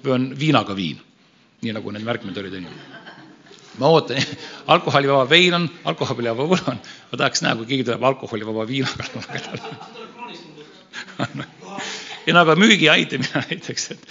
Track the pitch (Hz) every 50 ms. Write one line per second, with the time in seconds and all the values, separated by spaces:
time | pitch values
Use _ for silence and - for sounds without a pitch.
0 | - 135 131 123 127 135 131 139 147 156 143 120 104 107 98 98 95 80 67 -
1 | - _ _ _ _ _ _ _ _ _ _ _ - 113 107 107 101 101 104 104
2 | 107 117 120 110 110 98 87 104 98 92 95 95 87 82 78 78 - - - -
3 | - - - - - - - - _ - - - - - - - 127 151 165 156
4 | 143 - 123 139 156 - - - - - - - - - 151 175 175 160 139 143
5 | 143 139 139 139 131 123 156 170 185 180 170 170 175 151 - - - - 170 -
6 | 143 117 123 120 120 117 113 117 139 160 185 175 - 135 127 - - - - -
7 | - - - 120 147 139 - - 160 143 135 113 113 110 135 131 127 120 113 107
8 | 120 131 135 135 - 110 117 107 107 110 110 110 110 110 131 135 131 127 - -
9 | - - - 117 101 - - - - - - - - 453 - - - - - -
10 | 226 - - - - 180 175 156 165 156 151 151 151 - - - - _ - -
11 | - - - - 135 - - 139 143 - - - - 185 196 196 - - - -
12 | - - - - - - 156 175 170 160 160 160 208 233 214 175 156 151 160 185
13 | 170 143 139 131 143 - - 147 - - 165 - - - - - - - - -
14 | - -